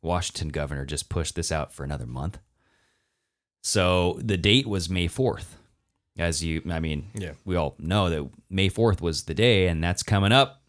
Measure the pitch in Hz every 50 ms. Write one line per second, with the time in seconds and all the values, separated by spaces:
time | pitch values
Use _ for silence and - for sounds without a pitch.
0 | - 82 76 87 87 - - - - 76 71 73 73 69 71 69 69 69 76 73
1 | - _ - 87 80 - - - 82 - 85 78 71 - - - 69 69 73 69
2 | 64 58 60 64 69 85 - - - _ _ _ _ _ _ _ _ _ _ _
3 | _ _ _ _ _ _ _ _ _ _ _ _ _ - - 107 92 90 90 90
4 | 90 87 - - - 113 101 90 82 98 107 131 135 113 101 95 85 80 92 92
5 | 87 82 - - 131 123 - - - - - - _ _ _ _ _ _ _ _
6 | _ _ _ - 85 85 82 76 82 82 80 80 - 85 85 80 82 80 78 73
7 | 71 95 110 107 95 82 71 - _ 95 90 87 80 71 - _ 71 80 92 104
8 | 98 87 82 78 73 67 - - _ _ 92 95 95 95 - - 113 113 101 90
9 | 76 85 80 73 - - 80 - 110 123 117 98 92 90 85 78 80 85 92 -
10 | - - 110 101 98 98 117 131 139 135 - _ _